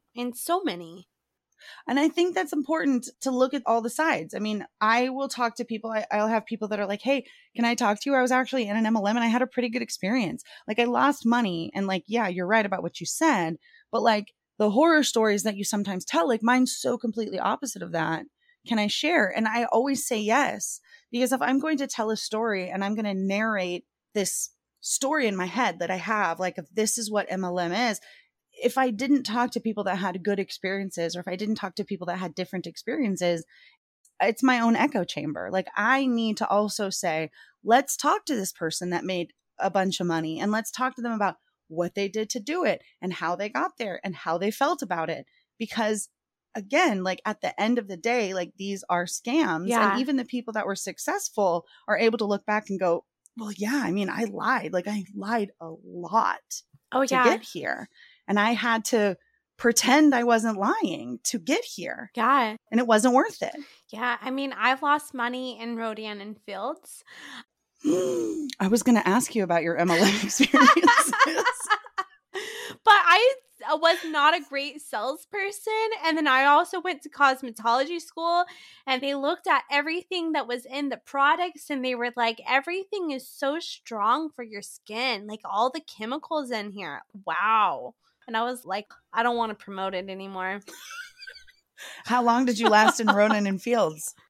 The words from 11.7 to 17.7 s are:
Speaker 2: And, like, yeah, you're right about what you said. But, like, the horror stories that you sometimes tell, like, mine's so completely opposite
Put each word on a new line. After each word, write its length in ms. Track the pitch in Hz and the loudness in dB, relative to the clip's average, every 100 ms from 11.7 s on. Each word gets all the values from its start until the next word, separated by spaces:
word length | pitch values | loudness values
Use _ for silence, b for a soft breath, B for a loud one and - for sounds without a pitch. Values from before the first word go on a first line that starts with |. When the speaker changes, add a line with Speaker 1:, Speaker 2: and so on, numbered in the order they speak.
| 196 | -4
Speaker 2:
And, 100 | 196 | -2
like, 180 | 190 - | -2 -2
yeah, 200 | 233 202 | -2 0
you're 200 | 180 180 | -2 2
right 180 | 220 202 | 2 2
about 160 | 185 | -2
what 180 | 170 - | -6 -8
you 60 | 170 | -8
said. 520 | - 320 220 165 165 b b b | 0 2 2 0 -4 b b b
But, 100 | - | 0
like, 320 | 233 214 208 _ _ - | 2 2 -2 _ _ 0
the 140 | 214 | 2
horror 320 | 208 330 311 | 4 6 6
stories 400 | - 226 220 202 | 4 2 2 2
that 140 | 208 202 | 0 -4
you 60 | |
sometimes 420 | 202 208 196 190 - | -2 -2 -2 -4 -2
tell, 220 | 311 320 | 0 2
like, 140 | 226 | 2
mine's 340 | 226 254 254 - | 4 4 2 0
so 220 | 254 247 | -2 -2
completely 400 | 233 226 214 185 | -4 -4 -4 -2
opposite 460 | 196 - 262 | -2 -2 -6